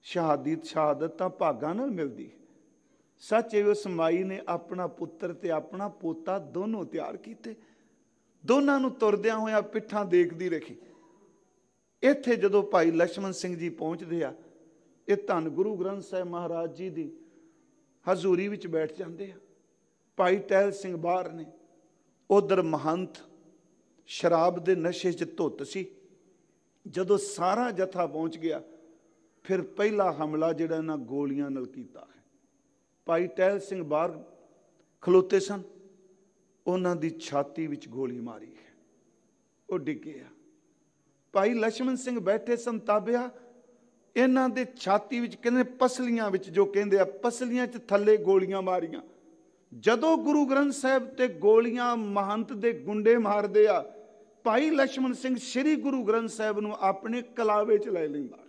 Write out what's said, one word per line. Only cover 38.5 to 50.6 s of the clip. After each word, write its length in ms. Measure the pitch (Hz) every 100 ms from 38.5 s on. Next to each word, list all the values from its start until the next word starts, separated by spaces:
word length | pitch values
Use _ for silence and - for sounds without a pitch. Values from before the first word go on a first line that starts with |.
| -
ਹੈ, 180 | - _ _ _ _ _ _ _ _ _ _
ਉਹ 100 | 185
ਡਿੱਗੇ 400 | 143 131 139 147
ਆ। 80 | - - _ _ _ _ _ _ _ _ _
ਭਾਈ 200 | 202 202
ਲਛਮਣ 420 | 240 220 220 254 254
ਸਿੰਘ 240 | 254 240
ਬੈਠੇ 380 | 185 220 226 233
ਸਨ, 220 | 233 226
ਤਾਬਿਆ, 520 | 220 226 196 240 247 - - - _ _ _ _ _ -
ਇਹਨਾਂ 340 | 254 262 262
ਦੇ 160 | 208 247 -
ਛਾਤੀ 440 | - 202 208 240
ਵਿੱਚ, 160 | 233 -
ਕਹਿੰਦੇ, 280 | 233 247
ਪਸਲੀਆਂ 680 | 247 - 254 254 247 233 214
ਵਿੱਚ, 180 | 190 185
ਜੋ 160 | 165 196
ਕਹਿੰਦੇ 340 | 196 202 196
ਆ, 60 | 185
ਪਸਲੀਆਂ 600 | - 240 233 254 240 247
'ਚ 200 | 233 -
ਥੱਲੇ 300 | 208 208 214
ਗੋਲੀਆਂ 440 | 175 190 185 196
ਮਾਰੀਆਂ। 400 | 190 180 165 - - - _ _ _ _ _ 123
ਜਦੋਂ 380 | 110 233 320 320
ਗੁਰੂ 280 | - 294 277
ਗ੍ਰੰਥ 280 | 269